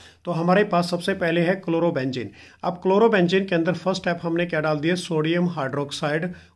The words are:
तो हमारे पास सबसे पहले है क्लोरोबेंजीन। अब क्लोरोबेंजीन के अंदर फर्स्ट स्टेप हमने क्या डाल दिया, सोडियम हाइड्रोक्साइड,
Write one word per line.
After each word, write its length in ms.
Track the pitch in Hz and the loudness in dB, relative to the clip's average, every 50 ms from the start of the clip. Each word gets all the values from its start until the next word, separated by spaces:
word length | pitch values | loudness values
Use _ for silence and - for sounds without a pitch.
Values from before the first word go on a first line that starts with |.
| - - - _ _ | -20 -20 -20 _ _
तो 80 | 180 | -4
हमारे 320 | 170 160 170 175 185 202 208 | -4 0 2 4 4 4 4
पास 260 | 208 185 175 175 175 | 2 2 0 0 0
सबसे 240 | 180 175 - - 196 | -4 -4 -2 -4 -2
पहले 260 | 190 185 165 165 170 | 0 0 0 2 2
है 140 | 170 170 196 | 2 2 0
क्लोरोबेंजीन। 760 | 190 - - 165 165 170 170 147 135 131 135 127 131 110 101 - - - - - _ - | 0 -2 -2 0 0 0 0 0 0 -2 -2 -4 -4 -8 -8 -12 -16 -20 -20 -18 _ -6
अब 140 | 175 180 175 | -6 -6 -2
क्लोरोबेंजीन 640 | - 190 190 202 226 226 214 190 180 175 185 190 190 | 0 2 4 6 6 6 6 4 4 4 2 0 0
के 80 | 190 180 | 2 0
अंदर 200 | 170 165 185 180 | 0 2 0 -2
फर्स्ट 280 | 170 - 185 190 185 | -2 -2 -4 -4 -2
स्टेप 160 | - 185 175 165 | -2 -4 -4 -2
हमने 240 | 170 170 165 170 175 | -4 -4 -2 -2 -2
क्या 140 | 175 165 156 | 0 -2 -2
डाल 180 | 151 156 156 147 | 0 0 -2 0
दिया, 160 | 143 165 180 | 0 0 0
सोडियम 540 | 180 - - 170 156 151 160 170 175 180 180 | 0 -2 -2 -2 -2 0 0 0 0 0 0
हाइड्रोक्साइड, 840 | 170 160 139 131 123 143 143 139 - - 165 147 151 165 185 180 180 - - _ _ | -2 -2 -4 -4 -2 -4 -4 -6 -6 -4 -4 -2 -2 -2 -4 -6 -8 -12 -18 _ _